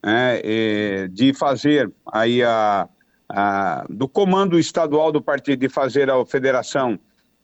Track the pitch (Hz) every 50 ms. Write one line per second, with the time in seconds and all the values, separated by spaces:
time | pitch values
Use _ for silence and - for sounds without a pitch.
0 | - 101 107 120 127 127 120 98 - 107 110 113 113 110 107 104 104 104 98 95
1 | 98 95 92 98 123 135 135 - 165 143 135 117 - 143 151 147 127 98 - _
2 | _ - - 107 113 117 120 123 120 120 117 113 107 104 104 98 87 85 _ _
3 | _ _ _ _ _ _ - 98 101 101 98 98 98 92 80 65 - - - 101
4 | 131 135 _ - 202 190 180 190 196 196 170 170 156 - - 185 165 156 143 151
5 | 156 160 151 151 - - 147 139 - - 139 131 127 131 - - 139 131 113 143
6 | 139 131 131 127 120 - - 143 131 135 131 127 113 - - 143 135 123 107 92
7 | _ _ _ _ _ _ _ _